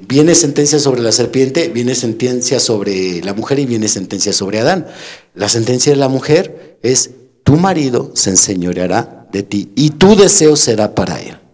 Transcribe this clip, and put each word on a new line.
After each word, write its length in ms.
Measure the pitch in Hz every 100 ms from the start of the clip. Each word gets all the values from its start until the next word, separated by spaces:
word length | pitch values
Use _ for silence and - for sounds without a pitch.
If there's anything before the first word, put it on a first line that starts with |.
| -
viene 280 | 131 156
sentencia 440 | 165 156 139 147 151
sobre 220 | 139 123
la 100 | 117
serpiente, 580 | 107 120 127 131 135 165
viene 260 | 113 123
sentencia 680 | 123 120 110 127 123 120 127
sobre 640 | - 110 98 95 92 87
la 100 | 90
mujer 260 | 101 117 139
y 60 | 135
viene 220 | 117 107
sentencia 460 | 107 90 98 101
sobre 260 | 98 95 107
Adán". 260 | 127 185 - - - - _
La 140 | - 101
sentencia 420 | 117 113 123 147
de 60 | 139
la 100 | 135
mujer 680 | 131 139 151 196 - - _
es, 300 | 113 131 - - - _
"Tu 120 | - 147
marido 560 | 190 175 135 120 69
se 140 | - 98
enseñoreará 1000 | 95 - 95 87 90 90 95 127 - -
de 100 | 98
ti 300 | 98 101 -
y 140 | - 151
tu 280 | 151 185 208
deseo 380 | 190 - 156
será 400 | 147 - 110 107
para 240 | - 92 -
él". 200 | 92 - _